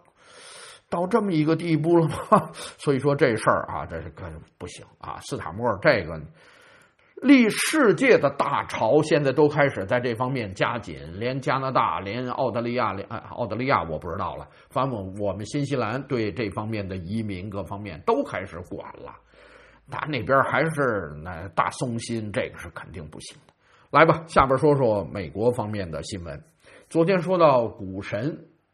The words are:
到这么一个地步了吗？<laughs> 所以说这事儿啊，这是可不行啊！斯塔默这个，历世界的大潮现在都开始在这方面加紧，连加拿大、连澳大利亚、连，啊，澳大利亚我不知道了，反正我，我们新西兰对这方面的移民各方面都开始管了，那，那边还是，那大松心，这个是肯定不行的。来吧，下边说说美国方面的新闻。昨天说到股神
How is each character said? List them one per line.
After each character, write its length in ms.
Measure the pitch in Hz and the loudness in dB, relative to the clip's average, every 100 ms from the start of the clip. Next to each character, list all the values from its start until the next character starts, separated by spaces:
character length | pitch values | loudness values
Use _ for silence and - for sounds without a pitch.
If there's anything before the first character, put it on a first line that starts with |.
| _ _ - - - - - - _ | _ _ -20 -20 -20 -20 -20 -20 _
到 180 | 175 180 | -4 2
这 140 | 233 | 2
么 100 | 202 | 4
一 140 | 160 151 | 2 2
个 100 | 165 | 2
地 220 | 175 156 | 2 2
步 200 | 156 170 | 6 4
了 80 | 160 | 4
吗？ 440 | - - 202 - | -2 4 4 4
<laughs> 240 | - - - | -10 -16 -4
所 160 | - | 0
以 60 | 135 | 2
说 160 | 143 143 | 2 4
这 180 | 147 107 | 4 4
事 120 | - | 2
儿 160 | 101 - | 2 0
啊， 180 | 76 71 | -8 -8
这 160 | 82 | -10
是 80 | 82 | -10
可 160 | - 87 80 - _ | -12 -14 -14 -18 _
不 100 | - | -14
行 180 | - - _ | -14 -20 _
啊！ 220 | - - | -14 -12
斯 160 | - 131 | -10 -8
塔 140 | 85 | -8
默 260 | 92 120 95 | -2 -2 2
这 220 | 156 120 80 | 2 2 0
个， 160 | 80 73 - - - - - _ _ _ - | -10 -12 -20 -20 -20 -20 -20 _ _ _ -2
历 280 | 254 269 220 | 6 8 8
世 440 | - - 311 240 175 | 2 0 4 4 6
界 220 | 262 165 | 6 6
的 120 | 143 | 4
大 340 | - - 98 95 | 0 0 0 -4
潮 340 | - 110 147 | -2 4 4
现 200 | - 151 | 4 4
在 120 | 139 | 4
都 160 | 127 151 | 4 4
开 180 | 143 139 | 6 2
始 180 | 123 98 | 2 -2
在 140 | 123 | 0
这 160 | 123 113 | 0 -2
方 160 | 127 | -2
面 220 | 135 104 | -2 -6
加 240 | 98 127 117 | -2 -2 -2
紧， 160 | 95 69 73 90 | -8 -12 -12 -6
连 220 | 120 135 | -4 -4
加 140 | 143 131 | -2 -2
拿 160 | 135 | 0
大、 280 | 127 110 82 | 2 0 -2
连 300 | 92 117 127 | -6 -6 -6
澳 200 | - 131 | -2 -2
大 100 | 113 | -2
利 140 | 117 120 | -2 -2
亚、 180 | 110 | -2
连， 120 | 95 - | -4 -8
啊， 220 | 117 - | -10 -10
澳 140 | - 117 | -8 -6
大 100 | 107 | -4
利 80 | 131 | 0
亚 180 | 117 | 0
我 140 | 82 78 | 0 -6
不 100 | 87 | -6
知 80 | 90 | -6
道 180 | 87 71 | -6 -8
了， 100 | - - _ | -14 -20 _
反 200 | - 135 | -4 -2
正 40 | |
我， 360 | 113 95 98 101 | -4 -8 -4 -4
我 40 | |
们 120 | 95 104 | -4 -6
新 200 | 147 139 | -4 -2
西 100 | 135 | -2
兰 260 | 107 127 | -2 -4
对 280 | 139 135 107 | -4 -2 -2
这 180 | 110 104 | -4 -6
方 140 | 110 110 | -6 -6
面 220 | 110 95 | -6 -6
的 80 | 95 | -8
移 260 | 85 113 | -6 -4
民 280 | 107 92 104 | -4 -6 -8
各 140 | 98 | -8
方 180 | 95 101 | -8 -10
面 180 | 104 85 - | -10 -6 -2
都 180 | 269 | 0
开 220 | - 92 92 | -2 -6 -8
始 120 | 85 85 | -12 -12
管 180 | - - | -12 -12
了， 200 | - 69 - _ - - - - - - | -16 -18 -20 _ -20 -20 -20 -20 -20 -12
那， 100 | - - | -8 -4
那 140 | 135 | -4
边 180 | 107 135 | 2 4
还 200 | 127 123 160 | 4 2 0
是， 420 | 143 135 104 76 73 | 0 0 -2 -6 -10
那 240 | 82 82 90 | -12 -12 -4
大 200 | - - | -2 -2
松 280 | - 131 117 | -2 -4 -4
心， 320 | - 113 107 | -4 -6 -4
这 160 | 110 85 | -4 -6
个 80 | 76 | -8
是 120 | - | -14
肯 200 | - - | -14 -14
定 140 | 95 76 | -14 -14
不 100 | - | -14
行 160 | - - _ | -16 -20 _
的。 80 | _ _ _ _ | _ _ _ _
来 160 | 135 165 | 6 6
吧， 200 | 156 - | 4 0
下 180 | 185 139 | 2 4
边 140 | 131 | 4
说 160 | 151 139 | 4 4
说 280 | 123 104 76 | 4 2 -2
美 240 | 95 85 | -8 -8
国 200 | 98 117 | 0 0
方 200 | 117 107 | 0 -4
面 200 | 104 87 | -6 -6
的 140 | 76 | -8
新 180 | 73 98 85 | -8 -10 -10
闻。 180 | 73 - _ - - _ | -14 -16 _ -20 -20 _
昨 160 | 160 165 | 2 4
天 160 | 190 | 2
说 160 | 170 185 | 2 4
到 300 | 160 127 113 | 6 6 2
股 340 | - 95 95 | -6 -8 -8
神 460 | 98 101 143 165 - _ _ | -6 -4 -4 -6 -14 _ _